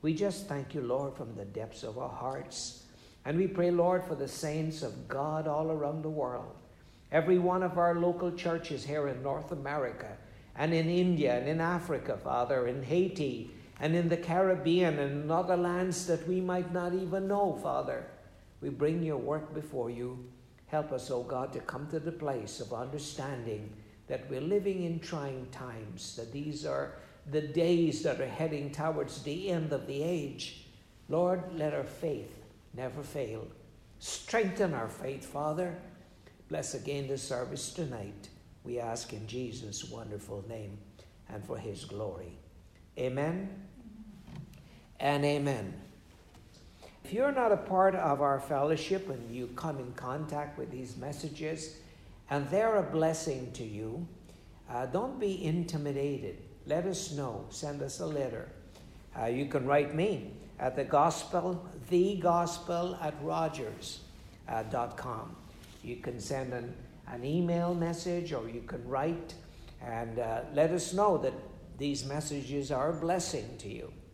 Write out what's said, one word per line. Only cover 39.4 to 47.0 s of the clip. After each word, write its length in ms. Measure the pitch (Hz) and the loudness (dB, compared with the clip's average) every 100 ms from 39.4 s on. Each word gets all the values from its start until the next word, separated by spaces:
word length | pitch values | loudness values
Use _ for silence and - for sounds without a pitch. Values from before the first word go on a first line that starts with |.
| 127 107 110 101 | -6 -6 -8 -8
wonderful 600 | - 113 107 104 - 104 98 | -8 -10 -8 -10 -8 -8 -8
name 300 | 113 101 101 - - - - - | -8 -8 -12 -16 -20 -20 -20 -12
and 160 | 110 | -10
for 120 | 104 123 | -6 -6
his 280 | 110 95 | -4 -8
glory. 540 | 76 101 107 82 87 - - - - - - - | -8 -6 -4 -6 -10 -14 -18 -20 -20 -20 -16 -2
Amen 500 | 127 131 151 175 196 - - - - - - - - - - - - - - - | 0 2 0 0 -4 -8 -14 -16 -18 -16 -16 -16 -14 -14 -12 -16 -18 -20 -20 0
and 240 | 139 143 | 4 6
amen. 500 | 143 147 143 127 98 - - - - - - - - - - - - - | 6 4 4 2 -2 -8 -12 -18 -20 -20 -20 -20 -20 -20 -20 -20 -20 -18